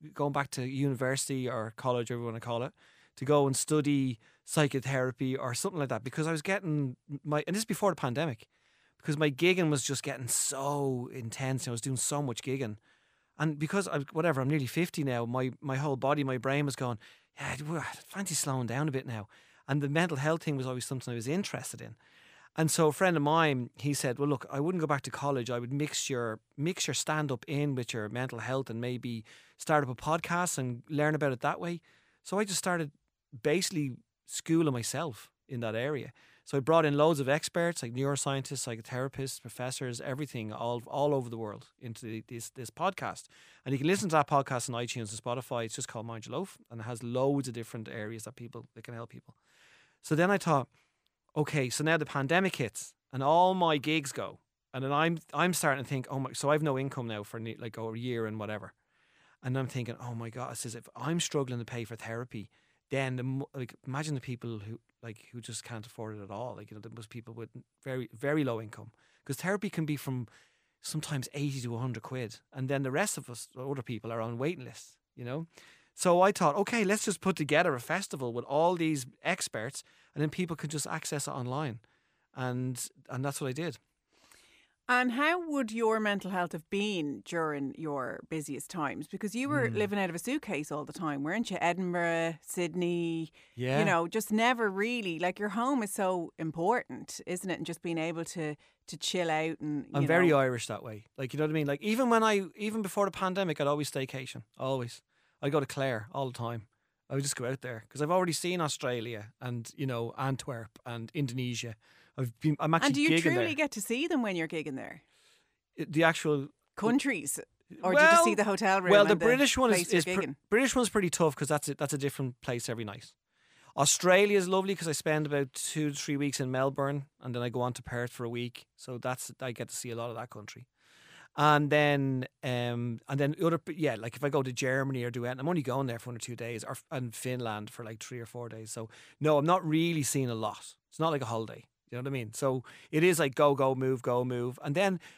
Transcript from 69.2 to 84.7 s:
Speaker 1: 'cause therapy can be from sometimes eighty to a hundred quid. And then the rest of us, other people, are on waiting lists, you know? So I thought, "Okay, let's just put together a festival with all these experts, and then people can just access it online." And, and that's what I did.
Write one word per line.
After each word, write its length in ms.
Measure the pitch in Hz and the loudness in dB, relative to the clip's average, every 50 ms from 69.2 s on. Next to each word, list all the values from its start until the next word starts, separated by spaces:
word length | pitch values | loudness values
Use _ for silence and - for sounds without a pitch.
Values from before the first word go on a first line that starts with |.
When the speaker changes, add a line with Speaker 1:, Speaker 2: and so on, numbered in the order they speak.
| _ | _
Speaker 1:
'cause 120 | - 139 - | -8 -8 -4
therapy 320 | - 175 202 208 202 196 | -2 -2 -2 -2 -2 -4
can 160 | - - 160 | -4 -2 -2
be 120 | 147 151 131 | -2 -2 -4
from 300 | - 143 131 127 120 - - - _ _ _ _ _ _ _ _ - | -4 -4 -6 -6 -6 -8 -12 -20 _ _ _ _ _ _ _ _ -12
sometimes 460 | - - 156 151 - 151 139 120 - - | -8 -6 -6 -4 -4 -4 -4 -6 -6 -6
eighty 280 | 151 139 147 135 135 | -4 -4 -2 -2 -4
to 140 | 120 120 117 | -4 -4 -4
a 40 | 113 | -4
hundred 240 | 123 131 117 113 - | -4 -4 -4 -6 -8
quid. 360 | - 131 127 123 104 - - _ _ - | -8 -8 -8 -8 -8 -10 -14 _ _ -8
And 160 | 135 131 131 | -6 -2 -2
then 140 | 139 139 139 | 0 0 0
the 80 | 131 | 0
rest 260 | 127 156 202 208 - - | 0 0 0 0 -2 -4
of 120 | 131 - | -8 -12
us, 200 | 120 - - - _ 131 | -14 -14 -14 -14 _ -10
other 260 | 127 139 139 135 117 | -8 -6 -6 -6 -6
people, 280 | - 123 107 - 113 117 | -6 -8 -6 -6 -6 -4
are 80 | 117 | -4
on 160 | 110 113 120 117 | -4 -4 -4 -2
waiting 260 | 131 151 185 135 127 | -2 -2 -4 -4 -10
lists, 320 | 117 - - - - - _ _ _ _ | -14 -16 -16 -20 -20 -20 _ _ _ _
you 100 | - 123 | -14 -10
know? 220 | 120 127 156 165 - _ - - - - _ _ _ _ | -8 -6 -6 -8 -10 _ -20 -20 -20 -20 _ _ _ _
So 260 | - - 185 170 175 | 0 4 6 8 8
I 100 | 185 202 202 | 8 6 6
thought, 220 | - 185 151 143 - | 6 4 4 4 4
"Okay, 260 | 196 - - 233 214 | 2 2 2 2 2
let's 200 | 185 202 214 - | 2 2 2 0
just 160 | - 190 - | -2 -2 0
put 140 | - 190 185 - | 0 -2 0 0
together 380 | 160 135 147 151 180 180 139 | 0 4 4 4 4 4 2
a 60 | 123 | -2
festival 520 | 117 - 156 185 190 - - 147 131 120 117 | -2 -2 -4 -4 -2 -4 -6 -6 -6 -4 -4
with 120 | 120 117 | -6 -4
all 300 | - 139 151 160 175 185 | 0 2 4 4 4 4
these 300 | 170 170 160 156 143 123 127 - _ - | 2 2 0 0 -2 -4 -8 -12 _ -2
experts, 600 | 151 180 - - - - 117 107 127 - - - _ _ _ _ _ _ | -2 -2 -2 -4 -6 -4 -6 -6 -6 -6 -10 -14 _ _ _ _ _ _
and 60 | 147 151 | -2 -2
then 60 | 156 | 0
people 240 | - - 180 170 165 - | 0 -2 -2 -2 -2 -6
can 120 | - 147 | -6 -6
just 160 | 156 151 - - | -4 -4 -4 -4
access 400 | - 160 - - - 147 139 - | -4 -6 -4 -4 -4 -4 -4 -4
it 40 | |
online." 500 | 139 131 123 123 123 143 156 139 110 117 - _ _ _ _ _ _ _ _ _ _ | -4 -4 -4 -4 -2 -2 -2 -4 -6 -8 -12 _ _ _ _ _ _ _ _ _ _
And, 480 | - 131 127 123 123 127 127 127 123 - - - _ 131 - | -4 -4 -2 -2 -2 -2 -4 -4 -6 -8 -10 -12 _ _ -10
and 160 | - 127 131 | -6 -4 -4
that's 160 | 143 139 - | -4 -4 -4
what 80 | 151 131 | -4 -4
I 40 | 127 | -4
did. 260 | 143 165 170 127 - _ _ _ _ _ _ _ _ _ _ - - _ _ _ _ _ _ | -4 -4 -6 -6 -8 _ _ _ _ _ _ _ _ _ _ -20 -20 _ _ _ _ _ _